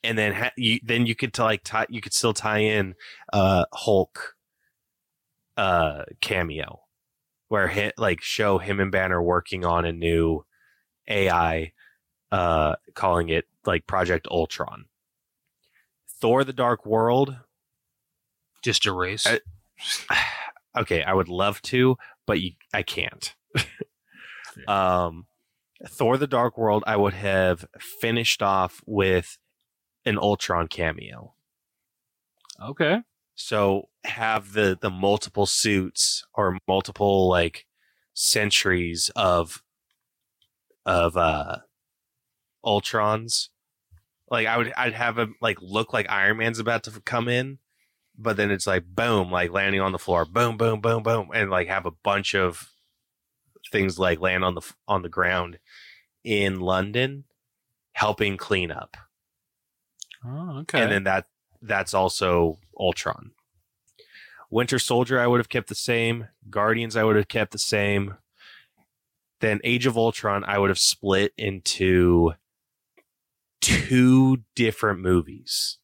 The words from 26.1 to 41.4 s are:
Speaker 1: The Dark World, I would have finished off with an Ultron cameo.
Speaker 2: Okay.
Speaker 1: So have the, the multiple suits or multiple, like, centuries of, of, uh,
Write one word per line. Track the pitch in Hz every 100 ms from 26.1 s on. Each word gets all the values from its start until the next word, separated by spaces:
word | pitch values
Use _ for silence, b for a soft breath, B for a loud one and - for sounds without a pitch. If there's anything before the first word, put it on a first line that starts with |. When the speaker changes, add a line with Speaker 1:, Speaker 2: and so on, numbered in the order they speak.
| 135
Speaker 1:
The | 143
Dark | 127 120 113
World, | 110 104 110
I | 107
would | 101
have | 92 101 95 92 87 90 -
finished | - - 117 117 113 -
off | 101 95 92 - -
with | 104 95 92 - - _ _ _ _ _ _ -
an | 104
Ultron | 104 101 - 87 82
cameo. | - 80 78 - 58 - _ _ _ _ _ _ _ _ _ _ _ _ -
Speaker 2:
Okay. | 107 143 156 202 - _ _ -
Speaker 1:
So | - 107 101 98 - _
have | - 113 113 110 101
the, | 104 101 92
the | 107
multiple | 92 98 104 - - 98
suits | - 110 98 92 - - - -
or | - 98 92 -
multiple, | 95 - - 101 98 92
like, | 90 85 - _ _ _ _ _
centuries | - - 120 104 - 98 90 85 85 - -
of, | 95 87 82 - _ _ _ _ _ _ _ _ _ _ _ _ -
of, | 90 85 85
uh, | 85 76